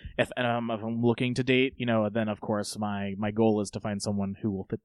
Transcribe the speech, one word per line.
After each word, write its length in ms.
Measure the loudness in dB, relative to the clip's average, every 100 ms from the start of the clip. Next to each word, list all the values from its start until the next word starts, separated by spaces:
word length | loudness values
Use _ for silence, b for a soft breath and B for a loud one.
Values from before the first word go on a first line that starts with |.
| B -2
if, 140 | -2 0
and 100 | 0
I'm, 240 | 0 -2
if 100 | -4
I'm 200 | -4 2
looking 300 | 2 4 0 0
to 80 |
date, 300 | 4 4 4 0
you 80 | 0
know, 240 | 2 2
then 180 | 0 -2
of 100 | -4
course 360 | -2 -2 -2 -4
my, 360 | -4 -4 -4 -4
my 100 | -2
goal 300 | 2 4 4
is 80 | 0
to 80 | -4
find 200 | -6 -4
someone 340 | -2 -2 -2 -2
who 80 | -2
will 140 | -4 -4
fit 100 | -8